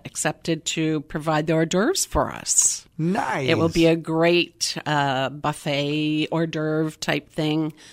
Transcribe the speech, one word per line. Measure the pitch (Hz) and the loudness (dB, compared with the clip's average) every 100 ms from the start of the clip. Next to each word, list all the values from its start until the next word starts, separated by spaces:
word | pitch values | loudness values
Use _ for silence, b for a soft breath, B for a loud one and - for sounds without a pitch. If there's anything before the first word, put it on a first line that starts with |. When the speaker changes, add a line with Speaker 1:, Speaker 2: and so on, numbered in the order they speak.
| - | -6
Speaker 1:
accepted | - 160 151 - 160 - | -4 -4 -4 -2 -2 -2
to | - 156 156 | -2 0 0
provide | 139 165 151 151 156 | -2 -6 0 0 2
the | |
hors | 160 165 | 2 2
d'oeuvres | 180 240 392 - | 2 2 0 0
for | 156 120 | 0 -2
us. | 60 - - - - - - | -4 -2 0 2 0 -10 -4
Speaker 2:
Nice. | 160 202 - 190 135 | -2 -2 -2 -2 0
Speaker 1:
It | 165 | 2
will | 165 | 2
be | 170 165 | 4 4
a | 165 | 4
great, | 160 160 170 175 170 - - - - | 0 2 4 4 0 -4 -6 -4 -2
uh, | 151 139 131 135 | 0 2 0 -2
buffet | 143 147 147 165 143 143 151 151 151 156 | -2 -4 -4 -2 -2 0 0 0 0 0
hors | 160 165 | 0 -2
d'oeuvre | 156 156 156 156 - | -2 -2 0 -2 -4
type | - 147 - | -4 -4 -4
thing, | - 156 151 156 - b | -4 0 0 -2 -4 b